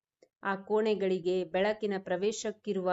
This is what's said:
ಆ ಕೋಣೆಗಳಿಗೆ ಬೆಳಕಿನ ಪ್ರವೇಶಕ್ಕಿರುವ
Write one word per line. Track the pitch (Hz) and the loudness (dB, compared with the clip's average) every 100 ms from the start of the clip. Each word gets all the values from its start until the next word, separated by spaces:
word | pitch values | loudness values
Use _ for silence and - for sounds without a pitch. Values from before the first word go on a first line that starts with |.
| _ _ - _ | _ _ -20 _
ಆ | - 190 | -6 -4
ಕೋಣೆಗಳಿಗೆ | 196 214 220 202 190 185 170 185 | 0 0 2 2 2 0 0 0
ಬೆಳಕಿನ | 175 185 202 214 208 190 | 0 0 2 0 -2 -4
ಪ್ರವೇಶಕ್ಕಿರುವ | 190 180 202 220 226 208 - 196 180 | -2 -2 0 -2 -4 -6 -4 -2 2